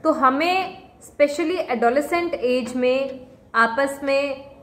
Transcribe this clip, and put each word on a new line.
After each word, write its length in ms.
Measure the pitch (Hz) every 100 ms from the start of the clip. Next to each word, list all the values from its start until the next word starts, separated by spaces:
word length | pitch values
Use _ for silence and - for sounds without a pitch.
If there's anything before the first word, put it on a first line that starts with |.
तो 80 | 320
हमें 680 | 262 262 269 339 370 370 - - -
specially 580 | - - 285 285 320 370
adolescent 760 | 330 240 233 262 294 349 349
age 420 | - 247 247 233 254
में 500 | 247 262 269 - - - -
आपस 460 | 226 226 277 277 -
में 460 | 277 277 277 269 - -